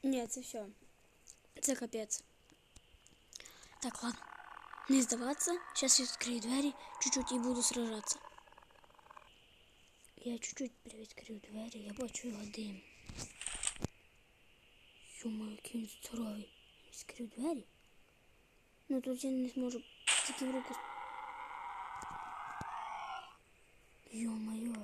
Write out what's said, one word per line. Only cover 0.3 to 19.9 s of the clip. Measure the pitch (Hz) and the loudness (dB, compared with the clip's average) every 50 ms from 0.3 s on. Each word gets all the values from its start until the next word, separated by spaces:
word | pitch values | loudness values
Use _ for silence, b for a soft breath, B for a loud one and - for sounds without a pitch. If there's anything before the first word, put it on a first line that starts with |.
| - 262 | -2 -4
всьо. | 254 - - 226 208 196 208 - - - - - - - - - - - - - _ - - - | -6 -6 -6 -6 -6 -6 -10 -16 -20 -20 -20 -20 -20 -20 -20 -20 -20 -20 -20 -20 _ -18 -8 2
Це | - - 262 | 4 4 4
капець. | 247 240 233 - 226 214 - - - - - - - - - - - - - - - - - - - - - - - - - - B B B B B B B B B | 4 2 -2 -2 -2 0 0 -2 -2 -2 -10 -20 -20 -20 -20 -20 -20 -20 -20 -20 -20 -20 -20 -20 -20 -20 -20 -20 -20 -20 -16 -14 B B B B B B B B B
Так, | - 254 - - - | -4 -4 -4 0 0
ладно. | 240 240 - - - - - - - - - - - - - - - | -2 -2 -2 -6 -12 -12 -12 -12 -12 -12 -14 -12 -12 -12 -12 6 8
Не | 269 269 | 10 10
здаватися. | 254 - 240 233 240 254 294 - - 349 349 349 - - - | 10 8 6 4 4 2 2 2 4 4 4 2 0 -2 0
Щас | - 269 262 - - | 2 8 10 10 8
відкрию | 254 247 - - - 240 247 233 | 8 4 0 -2 0 0 0 0
двері, | 208 233 254 269 277 294 - B B B B B | 2 4 4 6 4 4 2 B B B B B
чуть-чуть | - 269 - 269 247 247 | 2 4 4 4 2 2
і | 254 247 | 2 2
буду | 233 254 254 240 240 | 4 4 4 6 6
сражатися. | - - 247 233 226 220 214 214 - - - - - - - - - - - - - - - - - - - - - - - - - - - - - - - - - - - - - - - - - - - | 4 4 4 2 0 0 -2 0 0 -2 -2 -2 -16 -16 -18 -20 -20 -20 -20 -20 -20 -20 -20 -20 -20 -20 -20 -20 -18 -18 -18 -18 -20 -20 -20 -20 -20 -20 -20 -20 -20 -20 -20 -20 -20 -20 -20 -20 -20 -20 -8
Я | - 240 240 | -4 -2 -2
чуть-чуть | 233 - - - - 277 240 - - - | -2 -2 -4 -2 -2 -4 -4 -4 -10 -18
привідкрив | 233 220 220 220 - - - - - 220 208 | -16 -14 -14 -14 -14 -14 -16 -10 -10 -10 -10
двері, | - - 208 214 220 233 233 226 | -10 -8 -8 -6 -6 -6 -8 -10
я | 202 208 202 | -8 -8 -4
бачу | 226 254 233 - - - | -4 -4 -4 -4 -4 -4
його | 247 220 208 208 | -4 -4 -4 -6
дим. | 208 208 220 220 202 196 190 - - - - - - - - - - - - - - - - - - - - - - - - - - - - - - - - - - - - - - - - - - - - - - - - - | -6 -4 -4 -4 -4 -6 -8 -10 -16 -20 -18 -14 -12 -6 -6 -6 -8 -6 -6 -6 -6 -4 0 0 0 0 0 -2 -2 -2 -4 -20 -20 -20 -20 -20 -20 -20 -20 -20 -20 -20 -20 -20 -20 -20 -20 -20 -20 -20 -20 -20 -16 -14 -6 -4
Йо-моє, | 233 220 214 214 214 | -4 -2 -2 -2 -4
який | 214 214 - - - 240 | -6 -8 -10 -4 -4 -2
він | 220 208 | -2 -4
здоровий. | - - - - 240 226 226 214 208 214 208 - - - - - - - - - | -8 -10 -10 -6 -2 0 0 0 0 -4 -6 -8 -14 -20 -20 -20 -20 -20 -20 -16
Відкрив | - - - - - - 240 214 | -14 -12 -12 -12 -6 -6 -6 -6
двері? | - - 247 320 339 254 - - - - - - - - - - - - - - - - - - - - - - - - - - | -2 0 2 2 2 2 -2 -8 -18 -20 -20 -20 -20 -20 -20 -20 -20 -20 -20 -20 -20 -20 -20 -20 -20 -20 -20 -20 -20 -20 -2 0
Ну, | 285 262 | 0 2
тут | 247 262 254 247 - | 2 0 -2 0 2
я | 269 | 2
не | 262 254 254 247 | 2 4 2 2
зможу | - 262 254 247 247 233 - - | 2 0 0 0 0 -2 -8 -8